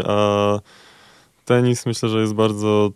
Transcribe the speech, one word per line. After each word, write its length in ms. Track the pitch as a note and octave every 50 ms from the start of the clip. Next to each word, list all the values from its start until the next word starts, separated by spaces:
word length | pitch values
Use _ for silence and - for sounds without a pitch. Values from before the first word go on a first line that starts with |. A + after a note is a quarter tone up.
| -
a 540 | - G#2 G#2 G#2 G#2 G2+ G2+ G2+ G2+ G#2 G#2 - - - - - - - - - - - _ _ _ _ _ _ -
tenis 360 | B2 B2 B2 B2 B2 - -
myślę, 240 | B2 A2+ - B2 A2
że 120 | A2 A2
jest 120 | A2 G#2+ G#2
bardzo 580 | G#2+ A2 A2 G#2 G#2 G#2+ G#2+ G#2+ G#2 G#2 G2+ G2+